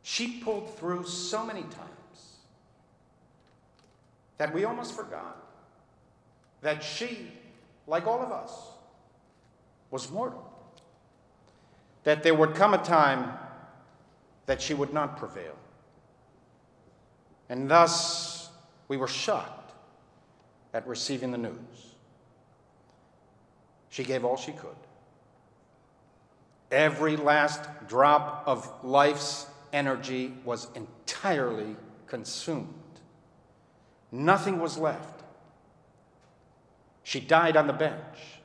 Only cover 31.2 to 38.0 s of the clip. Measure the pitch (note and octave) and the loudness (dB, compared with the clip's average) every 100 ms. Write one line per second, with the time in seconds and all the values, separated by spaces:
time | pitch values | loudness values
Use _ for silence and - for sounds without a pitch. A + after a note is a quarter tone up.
31.2 | G3 D#3 B2+ A2 G#2+ G#2+ - - - B2 | -2 0 0 -2 -6 -10 -16 -20 -12 -12
32.2 | G#2 - - D#3 - - - - - - | -10 -10 -6 -6 -8 -16 -20 -20 -20 -20
33.2 | _ _ _ _ _ _ _ _ _ A#2+ | _ _ _ _ _ _ _ _ _ 0
34.2 | D#3 G3 G3 F3+ E3 D#3 D#3 B2 - - | 4 4 2 -2 -2 -2 -2 -2 -12 -18
35.2 | - - - - _ _ _ _ _ _ | -20 -20 -20 -20 _ _ _ _ _ _
36.2 | _ _ _ _ _ _ _ _ - C#3 | _ _ _ _ _ _ _ _ -8 -8
37.2 | - E3 E3+ D#3 C#3+ B2+ D3+ - | 6 6 8 6 4 2 -2 -2